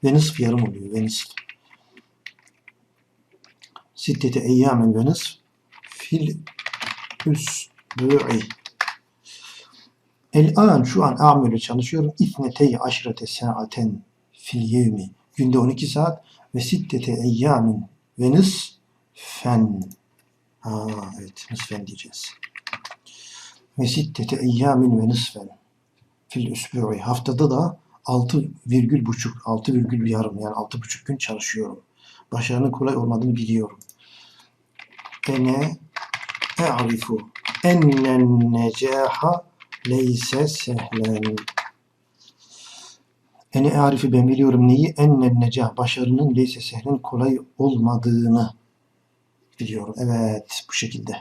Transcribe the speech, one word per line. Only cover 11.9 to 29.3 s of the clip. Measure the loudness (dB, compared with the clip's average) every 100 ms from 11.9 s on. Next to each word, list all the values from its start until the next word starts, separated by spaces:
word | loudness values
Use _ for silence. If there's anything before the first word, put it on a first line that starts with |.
| -2 -2 2
İthnetey | 0 0 -6 4 4 4
aşrete | -2 -4 -6 -8 -10
saaten | -6 -4 -4 -6 -4 -4 -4 -12 _ _
fil | _ -10 -4
yevmi. | 0 2 2 0 -8 _ _ -2
Günde | 2 4
on | 2
iki | 0 -4
saat. | 0 -2 -2 _ _ _ -8
Ve |
sittete | -2 -2 -2 -6 -4
eyyamin | -2 0 0 2 2 2 0 -6 _ _ -2
ve | 2
nısfen. | 6 4 2 -10 _ _ _ _ _ -20 -8 0 2 2 0 -8 -14 _ _ _ _ _ _
Ha, | -10 -8 -8 -10 -12 -16
evet, | -18 -20 -16
nısfen | -14 -12 -12 -12
diyeceğiz. | -18 -18 -16 -18 -18 -20 -18 -16 -16 -16 -20 -20 -20 -20 -20 -20 -20 _ -6
Ve | -2
sittete | -2 -4 -6 -6 -2
eyyamin | 0 2 2 4 4 4
ve | 2
nısfen | 0 -4 -10 -18 -20 _ _ _ _ _ _ _
fil | -6 -6
üsbü'i. | -6 -8 -6 -4 -4
Haftada | -4 -4 -4 0 2
da | 2 -2 -4 _ _ -4
altı | -2 0 -2 -2 -10 0
virgül | 2 4 2 0
buçuk, | -4 -6